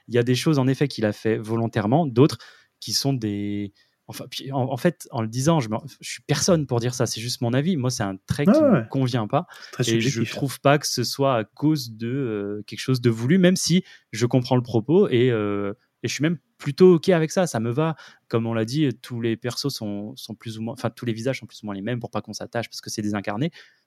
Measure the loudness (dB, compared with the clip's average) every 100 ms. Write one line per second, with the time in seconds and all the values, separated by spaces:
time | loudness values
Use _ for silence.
0 | -2 0 2 2 2 2 2 2 -2 0
1 | -2 0 -2 -2 -2 -2 -2 0 2 2
2 | 4 4 4 4 -12 -20 _ -16 -6 -2
3 | -2 -2 -2 -2 -4 -4 -6 _ _ _
4 | -18 -16 -12 -12 -6 -4 -2 0 -2 -2
5 | -8 -6 -4 0 2 2 2 -4 -8 -16
6 | -14 -10 -2 0 4 2 2 0 0 -2
7 | -2 -2 -6 -4 0 0 0 0 -2 -2
8 | -4 -6 -6 0 2 4 4 2 0 -2
9 | 0 0 0 -2 -4 -16 -14 -4 0 0
10 | 0 -2 -4 -4 -6 0 2 2 0 -4
11 | -4 0 0 0 -2 -2 0 0 -4 -8
12 | -6 -4 -4 -4 -4 -8 -10 -8 -2 2
13 | 2 2 2 6 6 4 2 0 0 -14
14 | -12 -2 2 2 2 0 2 0 4 4
15 | 4 4 2 2 -2 -2 -4 -8 _ _
16 | -6 -2 -2 -2 _ -10 -4 8 8 8
17 | 4 2 2 0 -2 -2 -2 0 -2 -4
18 | -14 -20 -4 -2 0 -2 -2 0 0 -2
19 | -8 -4 -2 -2 -4 -6 -6 -6 -8 -8
20 | -10 -14 -14 -12 -12 -8 -8 -6 -6 -6
21 | -6 -4 -4 -6 -10 -14 -10 -8 -6 -6
22 | -6 -8 -8 -12 -8 -8 -8 -12 -12 -6
23 | -4 -2 -4 -4 -4 -6 -20 _